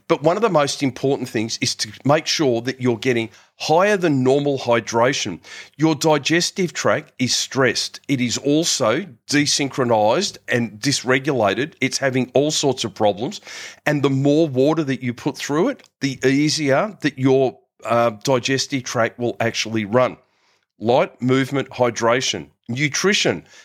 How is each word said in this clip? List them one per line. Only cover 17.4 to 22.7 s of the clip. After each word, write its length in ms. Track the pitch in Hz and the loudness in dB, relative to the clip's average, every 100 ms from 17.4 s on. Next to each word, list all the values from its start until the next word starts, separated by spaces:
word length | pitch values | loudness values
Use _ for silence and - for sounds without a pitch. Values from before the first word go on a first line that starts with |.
| 127 - _ _ | 2 -2 _ _
uh, 280 | 110 117 120 | -2 2 2
digestive 720 | 107 - 127 120 135 - 135 | 0 0 0 0 -2 -4 -6
tract 340 | - 127 117 - | -4 -2 -2 -2
will 200 | 120 - | -4 -2
actually 460 | 117 - 110 113 101 | -4 -4 -4 -4 0
run. 320 | 123 120 80 _ _ _ _ _ - | 2 2 -2 _ _ _ _ _ -6
Light, 420 | 107 135 190 - | 0 2 0 -2
movement, 500 | 123 135 131 135 127 | 2 2 2 -2 -4
hydration. 800 | - 120 107 113 127 - 95 71 _ | -2 -2 0 0 2 0 -6 -10 _
Nutrition. 800 | - | -10